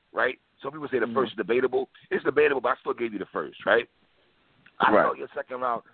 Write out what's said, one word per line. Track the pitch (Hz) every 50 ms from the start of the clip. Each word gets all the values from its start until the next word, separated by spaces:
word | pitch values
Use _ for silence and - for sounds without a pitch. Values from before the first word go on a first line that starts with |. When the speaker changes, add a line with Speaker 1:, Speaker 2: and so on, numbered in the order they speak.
| _ _ -
Speaker 1:
right? | 95 113 127 127 - _ _ _ _ -
Some | 139 143
people | 160 147 131 131
say | 123
the | 110
Speaker 2:
Mm-hmm. | 120 113
Speaker 1:
first | 131 127 110 107
is |
debatable. | 104 104 90 117 127 127 127 123 131 131 - _ - - -
It's | - 196 -
debatable, | 160 131 147 151 147 139 131
but | 113 120
I | 131 -
still | - 151 135
gave | 123 120 117 104
you | 95
the | 92 - -
first, | 95 78 69 - - -
right? | 95 104 117 120 - _ _ _ _ _ _ _ _ _ _ _ _ _ _ _ _ _ -
I | - 131 156
Speaker 2:
Right. | - -
Speaker 1:
felt | - - -
your | 139 - -
second | 147 139 - 127 123
round, | 127 123 117 110 - _